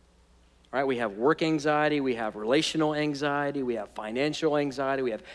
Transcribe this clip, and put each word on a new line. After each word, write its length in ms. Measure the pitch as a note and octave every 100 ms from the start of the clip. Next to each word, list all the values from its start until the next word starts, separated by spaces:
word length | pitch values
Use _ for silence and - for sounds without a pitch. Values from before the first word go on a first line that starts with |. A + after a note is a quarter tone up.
| _ _ _ _ _ _ _
Right? 140 | B2 C3+
We 120 | B2
have 160 | A#2
work 300 | G2 B2+ D#3+
anxiety, 560 | D#3+ D#3+ D3 D3 D3+ D3
we 160 | C3+ A#2
have 200 | A2+ G#2
relational 600 | G#2+ C#3 D#3+ D#3+ D3+ D3+
anxiety, 640 | D3+ C#3+ C#3+ C#3+ C#3+ C#3+
we 140 | B2+ A#2
have 140 | G2+
financial 640 | - G#2+ A#2 D3 D3 D#3+ D3
anxiety, 480 | C#3+ C3 C3+ C3+
we 80 | C3
have 100 | G#2+ -